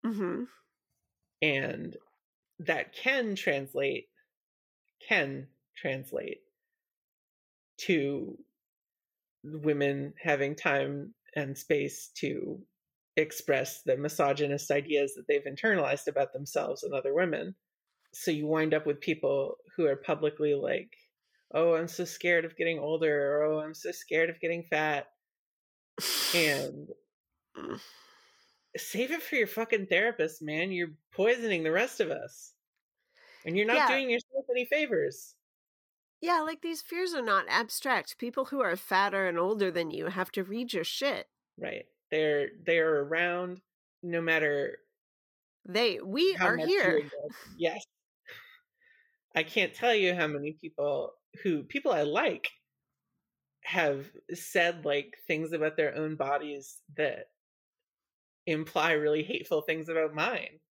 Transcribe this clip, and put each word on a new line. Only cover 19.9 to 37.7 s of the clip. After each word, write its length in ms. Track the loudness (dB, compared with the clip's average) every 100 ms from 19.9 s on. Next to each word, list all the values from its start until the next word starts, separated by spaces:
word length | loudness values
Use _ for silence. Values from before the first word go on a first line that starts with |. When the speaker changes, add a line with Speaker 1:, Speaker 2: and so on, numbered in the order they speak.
| 2
Speaker 2:
publicly 560 | 0 0 0 0 2
like, 400 | 2 2 -2 -4 -20 _ _ _ _ _
"Oh, 220 | 2 4 4
I'm 120 | 0
so 180 | -4 -6
scared 400 | -2 2 2 0
of 100 | -2
getting 220 | -2 -2
older," 580 | -2 0 2 2 2 2
or, 60 |
"Oh, 160 | 2 0
I'm 140 | -4
so 180 | -8 -10
scared 380 | -10 -2 2 2
of 100 | 0
getting 240 | -4 -4
fat." 440 | -2 0 2 0 -4 _ _ _ _ _ _ _ _ -8 -4 -2 0
And 540 | 2 4 2 0 -6 -14 -16 _ _ _ _ _ -14
Speaker 1:
<sighs> 260 | -10 -10 -12 -20 -20 -20 _ _ _ _ _ -12
Speaker 2:
save 340 | -8 -4 -2
it 100 | -4
for 140 | -2 0
your 120 | 0
fucking 400 | -2 -2 -2 2
therapist, 540 | 2 2 0 -4 -2
man. 300 | -6 -4 -2
You're 220 | -2 -4 -6 _
poisoning 500 | 0 2 2 0 0
the 80 | 2
rest 280 | 2 0 0
of 100 | -2
us. 420 | -2 -8 -14 -20 _ _ _ _ _ _ _ -20 -14 -4
And 120 | 0
you're 80 | 4
not 80 | 6
Speaker 1:
Yeah. 100 | 6
Speaker 2:
doing 220 | 4 2
yourself 360 | -2 -2 -6 -2
any 160 | -2 0
favors. 680 | 0 2 2 0 -4 -18 _ _ _ _ _ _ _ _ _
Speaker 1:
Yeah, 200 | 0 2
like, 200 | 0 -4
these 200 | -6 -8
fears 300 | -6 -4 -2 -2
are 60 |
not 240 | 2 2 4
abstract. 680 | 0 0